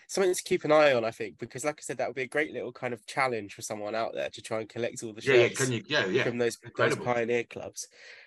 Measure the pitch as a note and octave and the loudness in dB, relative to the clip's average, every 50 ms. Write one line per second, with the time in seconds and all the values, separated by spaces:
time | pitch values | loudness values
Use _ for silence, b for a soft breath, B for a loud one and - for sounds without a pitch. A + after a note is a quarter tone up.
0 | b b - - G3 F#3 F3+ - - - F#3 E3+ - D3 D3+ D#3 D3+ D3 C3+ A#2+ | b b -2 2 2 2 2 0 0 -2 -2 0 2 6 6 8 8 8 6 4
1 | A2 A2+ A#2 - - G#2 A2+ _ B2 A2+ - C3 B2+ D3 D3+ - - - C#3 B2 | 2 0 -2 -4 -8 -10 -8 _ -14 -12 -10 -6 -4 -4 -6 -6 -10 -10 -4 -4
2 | B2+ G#2+ B2 C3+ C3 B2 - D3 D#3 - G2+ B2 - A#2+ B2 - - B2+ A#2+ A2 | -4 -4 -2 -4 -6 -2 0 -2 -2 -2 -2 -6 -6 -8 -8 -6 -6 -6 -6 -6
3 | - - - - C3+ C3 B2 A2 G#2 G2 - - A#2+ - A2 G#2+ G#2 G#2 G#2+ A2 | -10 -6 0 0 2 2 2 -2 -4 -8 -12 -12 -8 -8 -8 -6 -6 -4 -2 -2
4 | A2+ - - - C#2 - - - - - A#2 A2 A2 G#2 - A2+ A#2 A#2 - C#3 | -2 -2 -2 -4 -4 -4 -6 -10 -8 -6 -4 -4 -4 -6 -6 -4 -4 -4 -4 -6
5 | - A2+ G#2+ G#2+ A#2+ C3 C3+ B2 A#2+ G#2+ G2 - C3+ C3 B2 G#2+ G2 - C#3+ D3 | -10 -10 -12 -6 0 4 6 6 6 6 4 0 0 0 0 -2 -2 0 0 0
6 | A2 F#2+ F#2+ C3 A#2+ C3 A#2 A#2+ A#2+ A#2 A#2 - - A#2+ - - B2 C3 D3 B2+ | 2 2 2 2 2 2 0 0 0 -2 -2 -4 -14 -16 -2 0 2 2 2 0
7 | B2+ B2 B2 A#2+ A#2 A2+ A#2+ A#2+ A#2 - - - - G2+ - - - - B B | 0 0 0 0 0 0 0 0 -2 -4 -8 -10 -10 -10 -10 -12 -14 -14 B B
8 | B B B B B | B B B B B